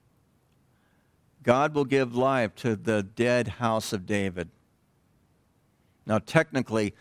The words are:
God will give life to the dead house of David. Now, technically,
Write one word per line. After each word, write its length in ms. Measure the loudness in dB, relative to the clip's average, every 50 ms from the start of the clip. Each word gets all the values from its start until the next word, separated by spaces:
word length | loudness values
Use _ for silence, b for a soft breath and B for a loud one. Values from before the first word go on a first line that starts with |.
| _ _ _ _ _ _ _ _ _ _ _ _ _ _ _ _ _ _ _ _ _ _ _ _ _ _ _ _
God 320 | 2 2 4 4 4 2 2
will 120 | 0 0
give 300 | 2 2 2 2 0 0
life 380 | 0 2 2 2 2 0 -2 -4 -4
to 180 | -4 -4 -4
the 260 | -2 -2 -2 0 0
dead 460 | -2 -4 -4 -2 0 2 2 2 0 -2
house 440 | -4 -4 -2 -2 0 -2 -2 -4
of 140 | -6 -6 -4
David. 440 | -2 -2 -2 -2 -2 -4 -6 -8 -10 -12 _ _ _ _ _ _ _ _ _ _ _ _ _ _ _ _ _ _ _ _ _ _ _ _ _ _ _ _ _ _
Now, 140 | -2 -2 -2
technically, 760 | -2 0 2 2 2 2 0 -4 -2 0 0 0 0 -2 b b